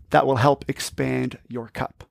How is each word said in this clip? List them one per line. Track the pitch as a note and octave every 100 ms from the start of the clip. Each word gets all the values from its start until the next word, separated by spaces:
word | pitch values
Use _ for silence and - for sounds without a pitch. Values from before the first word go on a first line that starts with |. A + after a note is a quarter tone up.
| -
that | D3
will | C3+ B2+
help | C#3 C#3 -
expand | - - - C3 C3 B2+ - -
your | A#2+ A2+
cup. | - - - -